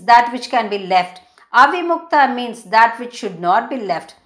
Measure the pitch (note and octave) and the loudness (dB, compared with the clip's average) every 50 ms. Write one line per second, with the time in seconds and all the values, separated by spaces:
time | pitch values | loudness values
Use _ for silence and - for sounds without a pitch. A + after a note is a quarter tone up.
0 | F3+ A3+ A#3 A#3+ A#3+ A#3+ B3 B3 - - C4 A#3 G#3+ G3 G#3 G3+ F#3+ F3+ F#3+ F3+ | 2 4 4 4 4 2 -6 -10 -8 -4 -4 -4 -2 -2 -6 -8 -4 0 0 0
1 | F3+ - - - _ _ _ _ _ _ - A#3+ C#4 - F4+ F4+ E4+ E4+ E4 E4 | 0 -2 -10 -20 _ _ _ _ _ _ 4 4 4 4 4 -4 -4 -4 -4 -4
2 | E4 - D#4+ D4 C4+ B3 B3 B3 B3 A#3 A3 - - F3+ A3 A3 A#3 A#3 A3+ - | -4 -2 2 2 2 2 0 -6 -8 -10 -12 -14 -10 0 4 4 4 4 0 -8
3 | A#3+ A#3+ - - A#3+ G3 F3 E3 F3 F3 F#3+ - F4 E4+ C#4+ A#3+ G#3 F#3 E3 D#3 | -14 -14 -14 -12 -12 -10 -10 -6 -2 0 0 0 -2 -4 -10 -10 -6 -6 -6 -8
4 | - - _ _ _ | -8 -14 _ _ _